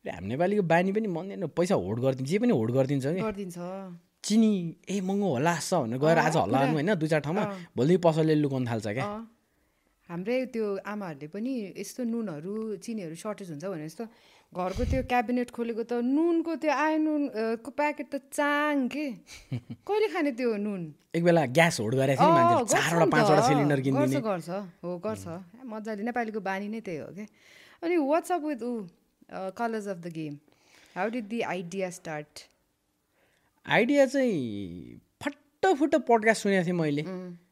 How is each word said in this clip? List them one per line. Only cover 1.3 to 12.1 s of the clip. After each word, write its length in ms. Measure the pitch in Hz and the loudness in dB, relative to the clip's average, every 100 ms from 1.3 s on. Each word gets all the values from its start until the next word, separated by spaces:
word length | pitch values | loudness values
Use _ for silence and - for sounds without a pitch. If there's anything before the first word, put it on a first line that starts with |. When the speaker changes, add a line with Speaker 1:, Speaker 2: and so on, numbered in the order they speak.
Speaker 1:
होइन, 120 | 196 165 | -8 -6
पैसा 280 | - 180 | -2 2
होल्ड 260 | 160 90 113 | 2 0 0
गरिदिन्छ, 300 | 131 127 135 | 0 0 -2
जे 80 | 202 | 2
पनि 140 | 247 | 2
होल्ड 200 | 156 113 | 2 2
गरिदिन्छ 340 | 127 131 139 131 | 2 2 0 0
क्या। 180 | 185 | -2
Speaker 2:
गरिदिन्छ। 300 | 220 202 190 170 175 190 190 175 _ _ | -4 -6 -10 -10 -10 -10 -12 -16 _ _
Speaker 1:
चिनी, 520 | - 214 220 202 170 - - | 2 4 4 2 -2 -8 -6
ए, 120 | 196 | -4
महँगो 280 | 185 196 202 | -2 0 0
होला 260 | 123 160 | 2 2
जस्तो 280 | 165 - 180 | 0 0 0
भनेर 160 | 117 123 | 0 2
गएर 180 | 151 165 | 4 4
Speaker 2:
अँ, 80 | |
Speaker 1:
आज 120 | 151 156 | 4 2
हल्ला 100 | 95 | 2
Speaker 2:
पुरा। 140 | - | 2
Speaker 1:
गर्नु, 120 | - | 2
होइन, 220 | 156 160 | 0 0
दुई 140 | 202 156 | 0 0
चार 120 | 156 | 0
ठाउँमा, 220 | 143 190 | 0 -2
Speaker 2:
अँ। 240 | 208 190 170 - | -4 -8 -8 0
Speaker 1:
भोलि 200 | 135 180 | 4 6
पसलले 380 | 175 156 156 | 4 4 4
लुकाउन 320 | 151 147 135 123 | 4 2 0 -2
थाल्छ 220 | 117 104 | -2 -4
क्या। 160 | 110 | -4
Speaker 2:
अँ। 320 | 208 208 226 _ _ _ _ _ _ _ - | -4 -8 -12 _ _ _ _ _ _ _ -12
हाम्रै 380 | 175 185 254 254 | -8 -2 -2 -2
त्यो 300 | 226 214 196 | -4 -4 -4
आमाहरूले 500 | 196 208 190 143 151 | -6 -8 -8 -10 -12
पनि 480 | 202 240 262 190 - | -8 -6 -6 -6 -10
यस्तो 260 | 202 - | -12 -6
नुनहरू, 720 | 233 | -4